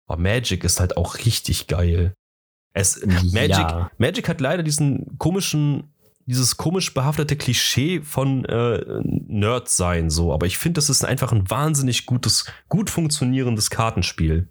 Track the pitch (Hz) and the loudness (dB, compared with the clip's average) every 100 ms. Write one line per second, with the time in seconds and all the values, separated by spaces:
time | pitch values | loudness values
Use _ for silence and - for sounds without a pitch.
0 | - 80 90 117 120 92 87 - 92 - | -8 -2 0 0 -2 -2 0 0 0 0
1 | 82 - 113 - - - - 87 87 85 | -4 -2 -2 -2 -2 -4 -2 0 2 2
2 | 87 - _ _ _ _ _ - 101 - | 0 -4 _ _ _ _ _ -2 -2 0
3 | 104 87 90 101 143 95 85 82 87 - | 2 2 2 2 2 2 2 -2 -4 -2
4 | 123 196 - 165 131 180 156 147 147 131 | -2 0 -2 -2 0 0 -2 0 0 0
5 | - - 165 185 - 151 147 139 - _ | -4 -4 -2 0 0 0 2 0 -4 _
6 | _ _ - 127 123 - 160 185 180 - | _ _ -4 0 0 0 -2 -2 -2 -2
7 | 135 156 147 147 - 120 - - 143 180 | 0 0 -2 -2 0 0 0 0 0 -2
8 | 147 - 135 131 - 113 120 107 - 52 | -4 -2 0 0 0 0 2 0 -2 -4
9 | - - - 107 104 123 - - 87 87 | -2 -2 -2 0 2 0 0 0 2 2
10 | 82 78 85 71 87 - 170 170 143 131 | 2 2 2 2 0 0 -2 0 2 2
11 | - 127 127 113 95 110 151 147 131 117 | 2 0 2 2 2 0 2 2 0 -2
12 | - 123 - - - - _ 175 214 - | -2 -2 0 0 -2 -12 _ -2 0 0
13 | 156 - 127 131 123 110 - - 113 107 | 0 0 2 2 2 0 0 0 0 0
14 | 87 - 80 80 92 | -2 0 0 2 -2